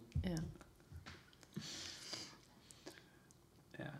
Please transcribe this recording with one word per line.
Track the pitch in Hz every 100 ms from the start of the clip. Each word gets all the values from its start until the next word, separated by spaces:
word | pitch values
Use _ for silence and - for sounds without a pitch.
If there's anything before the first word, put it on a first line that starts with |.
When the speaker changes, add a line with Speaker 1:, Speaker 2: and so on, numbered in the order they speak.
| - -
Speaker 1:
Ja. | 185 165 - - - - - - - - - - - - - - - - - - - - - - - - - - - - - - - - - -
Speaker 2:
Ja. | 135 139